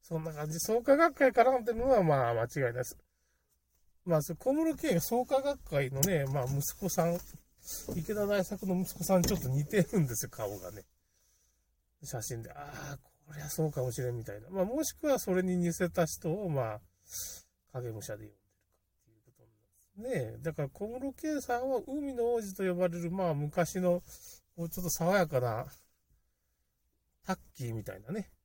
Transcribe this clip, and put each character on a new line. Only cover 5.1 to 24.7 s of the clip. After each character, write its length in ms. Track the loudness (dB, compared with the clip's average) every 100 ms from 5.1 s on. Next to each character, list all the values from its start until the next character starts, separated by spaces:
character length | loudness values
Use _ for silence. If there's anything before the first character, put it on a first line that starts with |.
| -2 2
価 160 | 2
学 180 | 0 -4 -2
会 220 | -2 0
の 100 | 0
ね、 240 | 2 2
ま 180 | 0 -2
あ、 20 |
息 180 | -2 -2 -4 -4
子 80 | -4
さ 160 | 0
ん、 140 | 0 0 -8 -20 _ _ -14 -12 -6
池 200 | -6 -4
田 120 | -2 0
大 160 | 0
作 240 | 0 -4 -2
の 140 | 0
息 140 | 0
子 100 | -4
さ 140 | 2 4
ん、 40 |
ち 120 | 4
ょ 20 | 0
っ 40 |
と 100 | 0
似 160 | 0 2
て 160 | 2
る 180 | 4 4
ん 60 | 2
で 100 | 0
す 80 |
よ、 60 | -6
顔 280 | -6 -6 -6
が 120 | -10
ね。 160 | -12 -16 _ _ _ _ _ _ _ _ _ _ _
写 180 | -12 -8
真 200 | -8 -8
で。 80 | -10
あ 20 | -14
あ、 420 | -14 -12 -12 -12 _ _ -16
こ 80 |
り 80 | -12
ゃ 60 | -8
そ 160 | -2
う 60 | 0
か 120 | 0
も 100 | -2
し 80 | -2
れ 100 | -2
ん 60 | -2
み 80 |
た 100 | -6
い 60 | -10
な。 80 | -6
ま 120 | 0
あ、 20 |
も 180 | 0 2
し 80 | -2
く 120 | -2 2
は 120 | 2
そ 160 | 2
れ 80 | 2
に 140 | 2 2
似 160 | 2
せ 180 | 2 0
た 160 | 2 0
人 240 | 0 -4
を、 180 | -2 0
ま 260 | 0 -2
あ、 60 | -4 -12 _ _ -10 -10 -12 _ _ _
影 180 | -8 -8
武 120 | -8
者 140 | -10 -10
で 100 | -12
呼 40 |
ん 20 |
で 0 |
る 80 | _
か 60 | _ _ _ _ _
っ 80 | _
て 60 | _
い 40 |
う 60 | _ _
こ 60 | _
と 60 | -20 _ _ _ _ -12
な 80 | -4
ん 40 |
で 60 | -2
す 100 | -4
ね。 100 | -4
だ 100 | -6
か 100 | -4
ら、 60 | -6
小 200 | -4 -8
室 240 | -4 -6
圭 280 | -4 -2 -2
さ 180 | -2 -2
ん 120 | 0
は 100 | -2 -2
海 280 | -4 -4
の 200 | 0 2
王 80 | 2
子 120 | -2
と 80 | -2
呼 120 | 0
ば 140 | 2 2
れ 120 | 0
る、 100 | -4
ま 200 | 0 0
あ、 40 |
昔 460 | 0 0 0 0 2
の、 220 | 2 2 -2 -20 -20 -20 _ -8
こ 80 |
う、 40 |
ち 120 | -6